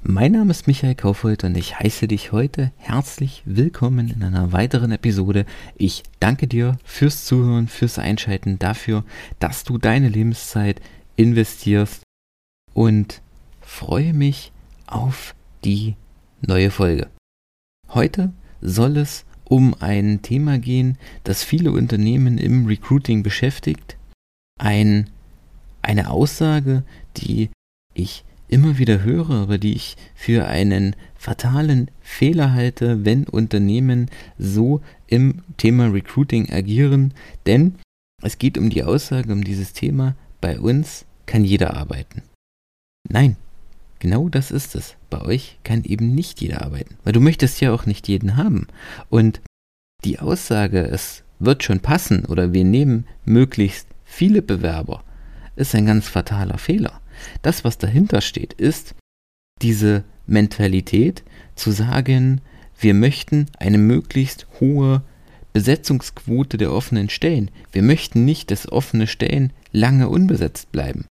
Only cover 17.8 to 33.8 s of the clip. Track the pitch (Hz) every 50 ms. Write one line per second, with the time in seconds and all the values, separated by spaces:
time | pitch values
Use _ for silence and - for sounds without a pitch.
17.8 | _ - - - 120 160 - 208 180 190 180 - - - - - - 87 90 104
18.8 | 117 131 147 147 147 143 - - - - - - - - 131 131 131 127 - -
19.8 | - - 104 101 101 104 104 101 - - 120 135 151 151 139 127 117 127 127 127
20.8 | 127 127 131 - - - - - - - 95 - - - - 160 175 151 - -
21.8 | - 117 120 104 104 110 120 135 135 127 120 - - - 123 127 120 110 107 104
22.8 | - - 131 143 139 - 117 107 98 107 104 - - 131 135 - - - 73 -
23.8 | - - - - - - - _ _ _ _ _ _ _ _ - - 104 104 104
24.8 | 107 104 104 104 107 - - - - - - - _ - - - - - - -
25.8 | - - 107 104 - - - 85 123 147 - - 165 156 156 151 143 135 131 131
26.8 | 131 - - - - - - - - - 113 110 110 107 - _ _ _ _ _
27.8 | _ _ _ - 90 92 - - _ - - - - - - 127 143 160 147 131
28.8 | 131 117 107 98 95 110 139 170 170 160 143 110 101 98 104 98 101 107 117 -
29.8 | - - - - - - - - - - 117 117 85 - 58 78 98 101 98 95
30.8 | 98 98 101 - - - - - - - 113 - - 123 127 143 151 156 143 127
31.8 | 120 - - - - - - - 131 139 165 165 147 135 127 123 123 123 120 -
32.8 | 120 120 120 107 101 104 110 135 143 - - - 113 110 - 104 101 98 104 120